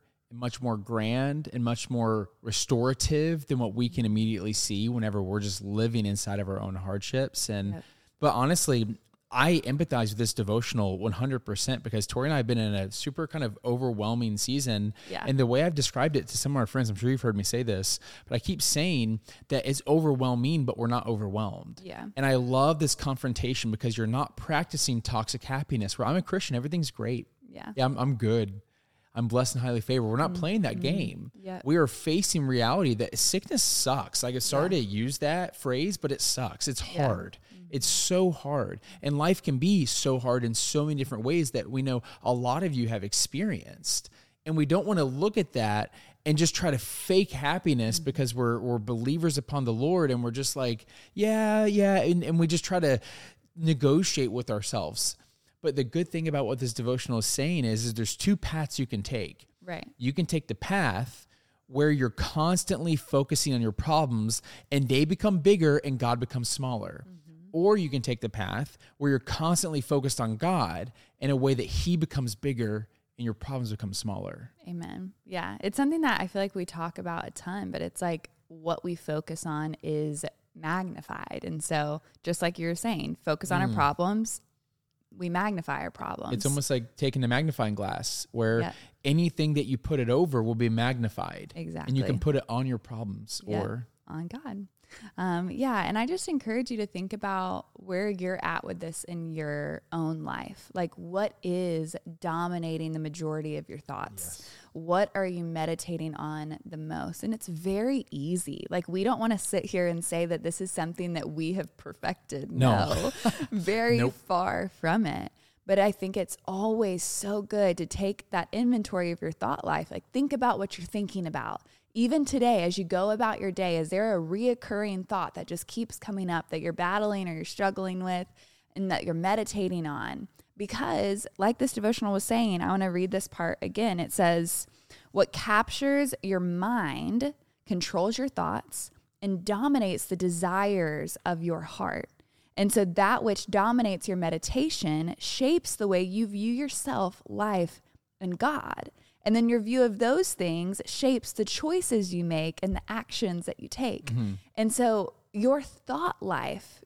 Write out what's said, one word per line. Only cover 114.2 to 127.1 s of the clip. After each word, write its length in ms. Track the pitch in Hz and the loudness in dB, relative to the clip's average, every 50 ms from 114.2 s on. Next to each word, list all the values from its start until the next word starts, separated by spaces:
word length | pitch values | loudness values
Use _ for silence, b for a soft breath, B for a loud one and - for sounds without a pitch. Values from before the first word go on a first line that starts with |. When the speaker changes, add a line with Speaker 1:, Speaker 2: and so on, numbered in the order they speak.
| - - 185 175 185 196 - - 196 190 - - | -4 -2 0 0 2 0 0 -2 -4 -6 -6 -2
Speaker 2:
from 260 | - 160 170 226 214 | 0 2 2 2 2
it. 240 | 151 - - - - _ b b b b b b | 0 -2 -4 -8 -10 _ b b b b b b
But 140 | - 196 196 | 2 4 6
I 120 | 196 208 196 | 6 4 2
think 240 | - 196 190 190 | 0 -4 -4 -2
it's 200 | 208 175 - - - - | -2 -4 -4 -8 -10 -8
always 560 | - 190 190 202 220 220 226 220 196 180 170 - | -6 -4 0 0 2 2 2 2 0 0 -2 -4
so 380 | - - - - 202 208 208 | -4 -4 -4 -2 -2 -2 -2
good 360 | 208 - 214 208 202 185 175 | -2 -2 2 4 4 4 4
to 80 | 185 165 | 2 -2
take 420 | 156 - - 196 196 208 - - _ | -6 -4 -2 -2 -2 -2 -4 -6 _
that 180 | - 175 - - | -4 -4 -2 -2
inventory 600 | - 214 247 240 247 220 202 - - 180 175 170 | 0 2 2 4 4 2 0 -2 -2 -2 0 -2
of 100 | 170 - | -2 -4
your 100 | 170 160 | -4 -6
thought 320 | 160 - 190 226 262 - - | -4 -2 -2 -2 -2 -2 -2
life. 240 | 165 151 151 160 - | -2 -2 -2 -2 -4
Like, 140 | - - - _ | -10 -12 -10 _
think 220 | - 254 277 269 285 | -2 0 0 0 0
about 260 | 233 254 240 214 - | 2 2 2 2 2
what 180 | 196 190 - | -2 -4 -6
you're 80 | - 175 | -10 -10
thinking 400 | 175 - 208 208 185 - 190 175 | -6 -4 -4 -4 -4 -4 -4 -4
about. 360 | 160 156 143 117 110 - - _ b b b b b b | -4 -4 -6 -6 -6 -8 -10 _ b b b b b b
Even 300 | 226 233 240 285 311 285 | 0 2 4 4 2 2
today, 380 | - - 269 240 240 240 196 170 | 2 2 4 4 6 4 4 4
as 160 | 175 175 196 | 2 0 -2
you 40 | 190 | -2
go 280 | 165 190 180 190 208 | 0 0 2 2 2
about 280 | 214 214 240 220 208 - | 2 2 2 0 0 0
your 120 | - 196 | -2 -4
day, 260 | 180 190 190 180 170 | -2 0 0 2 2
is 120 | 165 160 165 | 0 0 0
there 260 | 185 190 220 226 208 | 0 2 2 2 2
a 20 | 175 | 0
reoccurring 880 | 165 160 180 208 233 247 240 240 - - 214 202 214 208 196 185 185 | 0 -2 -2 0 2 2 0 0 -2 -4 -4 -2 -2 -2 -4 -4 -4
thought 280 | - 214 190 160 - - | -2 -2 -2 -2 -4 -6
that 100 | 165 160 | -10 -10
just 220 | - 170 175 - | -8 -8 -8 -8
keeps 320 | - - 226 233 - - - | -8 -6 -6 -6 -6 -8 -12
coming 280 | - - 202 196 190 | -10 -8 -6 -4 -2
up 220 | 180 170 165 - - | -2 -2 -2 -2 -4
that 100 | - 160 | -6 -4
you're 140 | 156 170 160 | -4 -4 -2
battling 560 | - 175 175 190 208 214 208 | 0 0 0 2 2 2 0